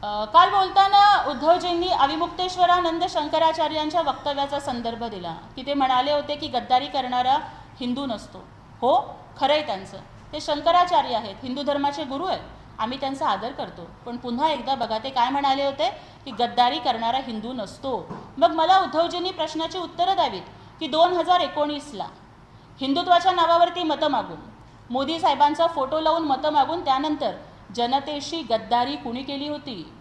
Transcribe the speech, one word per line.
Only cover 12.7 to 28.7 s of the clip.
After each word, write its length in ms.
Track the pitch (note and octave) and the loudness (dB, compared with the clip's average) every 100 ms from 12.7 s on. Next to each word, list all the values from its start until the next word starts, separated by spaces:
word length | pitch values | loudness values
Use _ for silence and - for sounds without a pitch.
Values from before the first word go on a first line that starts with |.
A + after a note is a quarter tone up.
| - | -8
आम्ही 200 | A3 C4+ | -6 -4
त्यांचा 300 | C4+ C4+ D4+ | -6 -2 -2
आदर 220 | G3 A3 | -2 -4
करतो, 300 | C#4 A3 E3+ E3+ - - | -8 -12 -12 -18 -16 -12
पण 120 | A#3+ | -10
पुन्हा 320 | B3 A#3+ D#4 | -6 -2 0
एकदा 260 | D#4+ A#3+ C4+ | -2 -2 -4
बघा 220 | A3+ A3 | -2 -4
ते 120 | C4 | -4
काय 200 | C4 B3 | 0 0
म्हणाले 360 | C#4 C#4 C4+ C#4 | 2 0 2 0
होते 240 | C#4 E4+ - - - - | 0 -4 -4 -16 -18 -14
की 60 | |
गद्दारी 480 | G#3+ A#3 - B3 D4+ | -4 -2 2 2 2
करणारा 380 | D4 A3+ A3+ B3+ | -2 -2 -2 -2
हिंदू 360 | B3+ A3 A3 | -4 -8 -8
नसतो. 520 | B3+ G3 - C4+ A3+ D#3 - - - | -8 -10 -8 -6 -6 -6 -14 -14 0
मग 140 | E4 | 2
मला 280 | D#4+ D#4+ F#4+ | 2 4 4
उद्धवजींनी 520 | F4 D4+ E4+ F4 F4+ | 4 0 0 -2 -6
प्रश्नाची 460 | F#4 D#4 D#4 E4 F#4 | -4 -6 -4 -6 -6
उत्तरं 380 | E4+ - F4+ F#4+ | -10 -2 0 2
द्यावीत 260 | D4+ F#3+ - - - - | 0 -2 -12 -20 -20 -12
की 80 | D#4+ | -4
दोन 260 | D#4 F4 | 2 4
हजार 260 | F4+ D#4+ F4+ | 4 2 2
एकोणीसला 680 | D#4 - D4 D4 C#4 G3 E3+ - - - - - - - | 2 -2 -2 -2 -10 -12 -12 -12 -20 -20 -20 -20 -20 -8
हिंदुत्वाच्या 500 | C4+ C#4 F4+ F4 F#4 | -2 0 4 4 6
नावावरती 520 | F4+ E4 E4+ F4 F4 | 2 4 4 4 2
मतं 240 | E4+ D4 D4+ | -4 0 0
मागून, 300 | C4 F#3 E3 - - - - - | 0 -4 -12 -16 -20 -20 -20 -8
मोदी 300 | B3 C#4 E4 | -4 -4 0
साहेबांचा 480 | E4 - D4 D#4 E4+ | 0 4 2 4 0
फोटो 320 | E4+ C4 D#4 | 0 -2 0
लावून 220 | D#4+ E4 | 2 2
मतं 280 | D#4 C4+ D4+ | 0 0 0
मागून, 360 | D4+ C4+ E4+ D4 | 2 2 0 0
त्यानंतर 460 | C4 D#4 D4 B3 F3+ - - - G#3+ | 0 0 -2 -4 -6 -14 -20 -14 -4
जनतेशी 680 | A#3+ C4+ C#4 D4 C#4+ E4 | 0 0 -2 -8 -6 -8
गद्दारी 540 | A#3+ A3 F#3+ | -2 -2 0